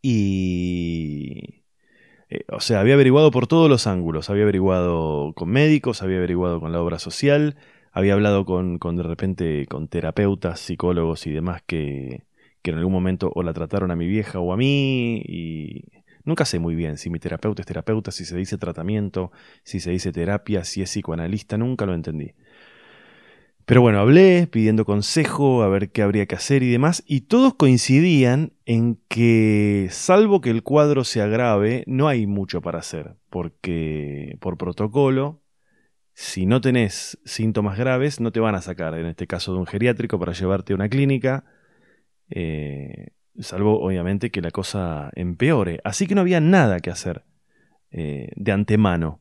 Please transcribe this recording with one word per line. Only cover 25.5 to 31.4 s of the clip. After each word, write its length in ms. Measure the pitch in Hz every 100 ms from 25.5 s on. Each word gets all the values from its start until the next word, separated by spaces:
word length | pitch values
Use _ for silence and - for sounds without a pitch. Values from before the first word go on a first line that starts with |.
| 127
a 60 | 104
ver 220 | 98 98
qué 120 | -
habría 240 | 101 101 98
que 80 |
hacer 280 | 90 - 139
y 80 | 127
demás, 320 | 120 147 175 -
y 160 | 139
todos 320 | - 233 262
coincidían 1000 | - 143 123 - 131 180 156 123 131 160 _ -
en 320 | 117 117 113 _
que, 800 | 113 117 113 110 104 104 101 92
salvo 520 | - - 185 214 196
que 80 | 135
el 120 | 113
cuadro 400 | - 147 147 139
se 200 | 123 117
agrave, 600 | 104 110